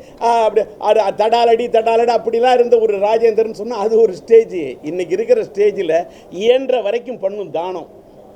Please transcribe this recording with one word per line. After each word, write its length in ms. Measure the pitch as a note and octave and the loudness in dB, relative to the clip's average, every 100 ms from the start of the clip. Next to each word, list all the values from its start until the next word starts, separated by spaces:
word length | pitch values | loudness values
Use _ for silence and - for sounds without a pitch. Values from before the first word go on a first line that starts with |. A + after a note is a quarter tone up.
| - - | -8 -4
ஆ, 80 | A#3 A#3 | 0 2
அப்படி 180 | A3 G#3 G3 - | 2 0 -4 -4
அட-, 320 | G#3 A3 G3 G3 | 0 0 0 0
தடாலடி, 480 | A3 A#3 A#3 A3+ A#3+ | 0 2 2 2 2
தடாலடி 420 | A3 A3 A3+ A#3+ | 0 2 2 2
அப்படிலாம் 420 | A3+ A3+ A3+ B3+ | 0 -2 0 2
இருந்த 240 | B3 A#3+ A#3 | 2 4 2
ஒரு 160 | A3 G3+ | 2 0
ராஜேந்திரன் 640 | G3+ A3+ A3+ G#3+ A3 G3+ | 0 2 2 2 -2 -6
சொன்னா 180 | A3 A#3 | -8 -4
அது 240 | G#3 A3+ | 0 2
ஒரு 120 | A3 | 2
ஸ்டேஜ். 440 | E3+ - A3+ A3 F#3 C#3 B2 | 0 4 4 4 -2 -6 -8
இன்னைக்கு 300 | D3+ F3+ E3+ | -8 -6 -4
இருக்கிற 280 | F#3+ A3+ A#3+ | -4 0 0
ஸ்டேஜில் 520 | G3 G3 G#3 F#3+ E3+ E3 F3 - - | 0 0 0 0 -2 -2 -2 -12 -16
இயன்ற 520 | E3+ A3 B3+ C4+ B3+ | -4 2 2 2 -2
வரைக்கும் 380 | G3+ A#3 A#3 G#3+ | -2 -6 -8 -8
பண்ணும் 320 | F#3+ G#3 F3 | -8 -8 -8
தானம். 380 | D3+ F3+ F#3 - - - - - | -8 -8 -10 -12 -20 -20 -20 -20